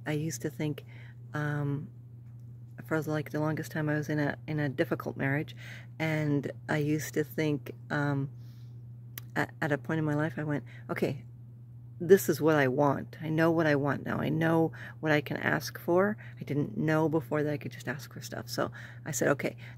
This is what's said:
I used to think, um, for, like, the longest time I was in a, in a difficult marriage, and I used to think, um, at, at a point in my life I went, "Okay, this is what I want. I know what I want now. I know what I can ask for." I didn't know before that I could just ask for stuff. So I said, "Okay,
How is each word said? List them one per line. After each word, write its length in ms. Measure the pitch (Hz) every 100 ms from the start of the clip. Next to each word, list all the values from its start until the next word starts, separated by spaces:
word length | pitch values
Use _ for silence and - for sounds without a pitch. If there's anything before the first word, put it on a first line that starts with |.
| -
I 60 |
used 280 | 151 160 156
to 60 | 156
think, 360 | - 151 147 - - - - -
um, 540 | 151 147 147 143 143 - - - - - - - - - - -
for, 160 | 160
like, 300 | 156 151 -
the 80 | 151
longest 320 | 151 156 160
time 180 | 160 151
I 60 | 151
was 140 | 147
in 100 | 151
a, 180 | 143 - -
in 120 | 151
a 100 | 147
difficult 480 | 123 - 160 147 131
marriage, 380 | 139 143 156 - - - - -
and 520 | 160 156 151 143 - - -
I 80 | 151
used 360 | 147 156 - 156
to 80 |
think, 480 | 151 - 156 143 - - -
um, 400 | 147 143 139 139 - - - - - - - - - - -
at, 160 | 147 -
at 100 | 156
a 60 | 147
point 220 | - 160
in 60 | 151
my 100 | 147
life 180 | 160 151
I 60 |
went, 200 | 151 143 - - -
"Okay, 340 | 170 147 143 - - - - - - - -
this 300 | 170 190 196
is 120 | 151
what 140 | 151 151
I 120 | 131
want. 500 | 131 143 110 - -
I 80 | 156
know 220 | 160 165
what 160 | 165 156
I 80 | 143
want 300 | 143 - -
now. 140 | -
I 100 | 147
know 420 | 156 165 165 160 - - -
what 120 | 156
I 100 | 151
can 160 | - -
ask 420 | - 151 - -
for." 380 | - 175 202 214 - -
I 40 |
didn't 340 | - 143 143 -
know 300 | 151 156 160
before 340 | 156 123 151
that 100 | 147
I 40 | 147
could 140 | -
just 160 | - 127
ask 240 | 135 -
for 80 | -
stuff. 280 | - - -
So 220 | - - - - - 147
I 60 |
said, 180 | 151 147
"Okay, 260 | 143 - - -